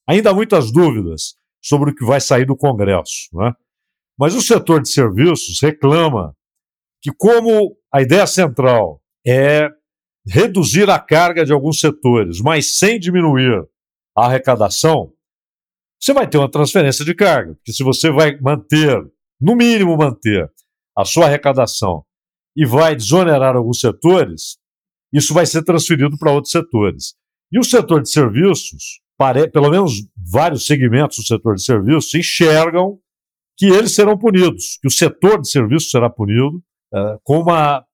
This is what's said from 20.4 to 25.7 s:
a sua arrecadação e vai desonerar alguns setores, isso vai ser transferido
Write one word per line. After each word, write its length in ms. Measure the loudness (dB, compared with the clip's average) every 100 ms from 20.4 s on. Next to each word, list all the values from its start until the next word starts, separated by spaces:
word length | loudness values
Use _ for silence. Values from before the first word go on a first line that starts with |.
| -2 _ _ _ _ -6
a 80 |
sua 220 | -2 2 2
arrecadação 760 | 2 0 0 0 -2 -4 -4 -10 _ _ _ _ -2
e 100 | 0
vai 280 | 2 2 0
desonerar 600 | 0 0 2 2 2 0
alguns 240 | -2 -2
setores, 800 | -2 0 2 2 0 -6 -16 -18 _ _ _ _ _
isso 200 | -2 0
vai 140 | 0 0
ser 160 | 0
transferido 560 | 0